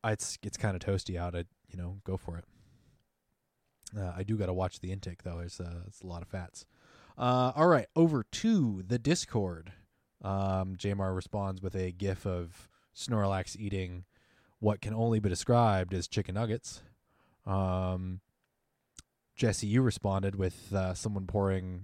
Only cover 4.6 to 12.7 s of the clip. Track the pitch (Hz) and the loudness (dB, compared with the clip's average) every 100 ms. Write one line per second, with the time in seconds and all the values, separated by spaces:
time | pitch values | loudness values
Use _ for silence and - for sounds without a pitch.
4.6 | 90 - 90 95 95 87 90 87 85 - | -2 -4 -8 -6 -8 -10 -10 -8 -8 -10
5.6 | 87 85 92 - 92 87 85 95 87 - | -10 -10 -12 -14 -12 -10 -8 -10 -10 -14
6.6 | - _ _ - - - 123 127 127 131 | -20 _ _ -20 -18 -4 2 4 2 6
7.6 | 170 151 - 156 165 143 - - 226 214 | 6 6 4 4 6 4 -2 -2 2 4
8.6 | 123 95 92 120 120 175 - 113 95 82 | 4 0 0 0 2 0 0 -2 -2 -4
9.6 | 87 - _ _ _ _ 98 98 98 95 | -12 -20 _ _ _ _ -4 0 0 0
10.6 | 95 92 101 101 95 92 - 104 98 92 | -2 -2 -2 0 0 -2 -4 -4 -4 -4
11.6 | 95 95 92 87 98 92 101 90 85 - | -4 -2 -4 -2 -2 -2 -2 -2 -4 -10
12.6 | - | -20